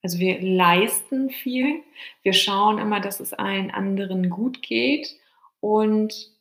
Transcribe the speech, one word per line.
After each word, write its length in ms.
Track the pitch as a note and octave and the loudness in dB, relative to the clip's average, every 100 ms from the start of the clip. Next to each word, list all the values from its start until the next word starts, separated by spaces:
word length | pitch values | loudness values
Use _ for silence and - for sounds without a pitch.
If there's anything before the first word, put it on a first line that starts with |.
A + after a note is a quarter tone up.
Also 160 | F#3 F3 | -6 -2
wir 220 | F#3 F3+ | 0 0
leisten 880 | F#3 F#3 F3+ F3 A#3 - - C4+ C4+ | 0 4 6 6 2 -2 -4 -4 -4
viel, 520 | - C4 B3+ C4 D#4 - - - - | -4 -4 0 0 -2 -8 -20 -20 -2
wir 100 | G3 | 0
schauen 460 | F#3+ - G3 G#3+ G#3+ | 0 0 4 4 2
immer, 220 | G#3+ G#3 | 0 -2
dass 200 | G3 G3 | -2 -6
es 120 | - | -10
allen 380 | - G3 G3 G3 | -6 -4 -2 -4
anderen 600 | - G3 G3 G3 F#3 F3+ | -4 -2 -2 -2 -2 -2
gut 320 | F3+ B3 B3+ | 0 -4 -6
geht 540 | - A#3 B3 D4+ - - _ _ _ _ | -4 0 2 0 -4 -16 _ _ _ _
und 680 | G#3 G#3+ G#3+ G#3+ G#3+ - - _ | 0 2 4 2 0 -4 -16 _